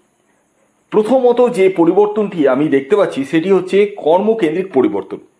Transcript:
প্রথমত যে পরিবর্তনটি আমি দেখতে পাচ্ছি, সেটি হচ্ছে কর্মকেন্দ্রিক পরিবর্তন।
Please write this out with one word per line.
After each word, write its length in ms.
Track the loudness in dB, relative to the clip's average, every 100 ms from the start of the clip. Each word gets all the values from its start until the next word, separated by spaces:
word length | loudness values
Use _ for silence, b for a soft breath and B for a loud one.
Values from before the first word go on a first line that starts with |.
| _ _ _ _ _ _ _ _ _
প্রথমত 600 | -2 0 2 2 2 0
যে 200 | 2 0
পরিবর্তনটি 800 | 2 2 2 0 -2 -4 0 0
আমি 200 | 2 0
দেখতে 280 | 0 0 0
পাচ্ছি, 300 | 0 -2 -4
সেটি 260 | -2 0
হচ্ছে 340 | 0 2 0 0
কর্মকেন্দ্রিক 840 | -2 0 0 0 0 -2 -2 -2
পরিবর্তন। 460 | 0 0 -2 -8 -16 -18